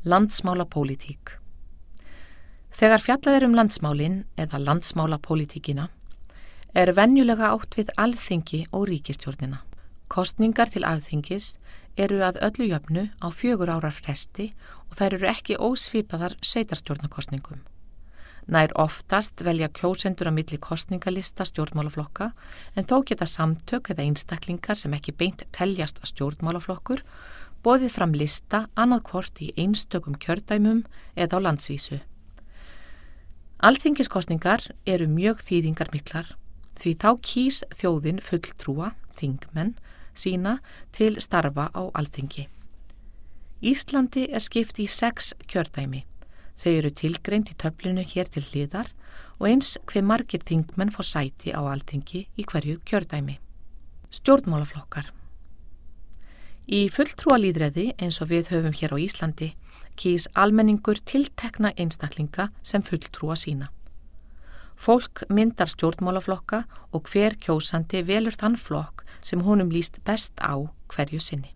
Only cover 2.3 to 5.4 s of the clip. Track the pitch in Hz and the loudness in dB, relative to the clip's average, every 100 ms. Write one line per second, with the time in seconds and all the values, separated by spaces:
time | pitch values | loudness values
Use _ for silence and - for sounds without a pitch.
2.3 | - - - - - 220 220 - 269 277 | -14 -18 -18 -16 6 8 8 6 2 6
3.3 | 277 254 233 214 - 151 147 156 190 - | 6 8 6 6 4 0 0 0 -2 -4
4.3 | - 156 139 139 156 - 170 156 147 - | -6 -4 -2 2 2 2 0 0 0 0
5.3 | 156 | 0